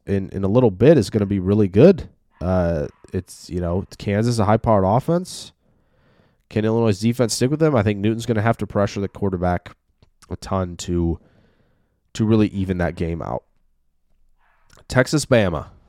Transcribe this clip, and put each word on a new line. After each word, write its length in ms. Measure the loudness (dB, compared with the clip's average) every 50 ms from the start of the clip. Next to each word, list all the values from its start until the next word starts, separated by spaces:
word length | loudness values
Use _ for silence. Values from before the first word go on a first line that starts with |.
| _
in, 240 | -4 -4 -4 -4 -6
in 120 | -6 -4 -2
a 60 | 0
little 220 | 2 4 4 2
bit 260 | 2 4 4 6 6
is 120 | 6 4 2
gonna 160 | 0 -2 0
be 140 | 0 -2 -2
really 300 | 0 2 2 2 2 2
good. 400 | 4 6 6 6 6 2 -4 -12 _ _ _ _ _ _
Uh, 460 | -4 -2 0 0 0 0 -2 -4 -4 -6 -10 _ -16 -10 -8
it's, 360 | -8 -8 -10 -16 -20 -14 -10
you 120 | -8 -6
know, 220 | -4 -4 -4 -4 -6
it's 120 | -8 -14
Kansas, 440 | -10 -6 -2 -2 0 0 0 0 0
a 60 | 2
high-powered 380 | 2 0 2 2 2 2 4 4
offense. 720 | 2 2 0 0 0 -2 -2 -4 -6 -12 -16 -16 -18 -20 _ _ _ _ _ _ _ _ _ _ _ _ _ _ _ _ _ _ _
Can 160 | -4 -2 0
Illinois' 340 | 0 0 2 2 0 0 0
defense 340 | 0 0 0 0 0 -2 0
stick 160 | -2 -2 -2
with 120 | 0 0
them? 140 | 2 2 2
I 80 | 2 2
think 160 | 0 0 0
Newton's 260 | 0 -2 -2 -2 -4
gonna 160 | -2 -2 0
have 160 | 0 0 -2
to 100 | -2 -6
pressure 320 | -4 0 0 0 0 -2 -6
the 80 | -6
quarterback 680 | -6 -6 -6 -4 -4 -2 -2 -2 -2 -2 -4 -6 -12 -20 _ _ _ _ _ _ _ _ _ -14 _
a 60 | -14
ton 400 | -14 -8 -4 -4 -4 -4 -4 -8
to, 440 | -10 -6 -4 -2 0 0 -2 -2 -6 _ _ _ _ _ _ _ _ _ _ _ _ _ _ _ _ _ _ -6
to 120 | -2 0
really 240 | 2 4 4 2 2
even 300 | 0 -4 -4 -4 -2 -2
that 160 | -2 -4 -4
game 260 | -4 -6 -6 -6 -8
out. 220 | -8 -8 -8 -10 -10 _ _ _ _ _ _ _ _ _ _ _ _ _ _ _ _ _ _ _ _ _ _ _ _ _ -20 -20 _ -4
Texas, 360 | 0 0 0 0 0 -2 0
Bama. 420 | 2 2 2 2 0 -2 -4 -8 -12 -18 _ _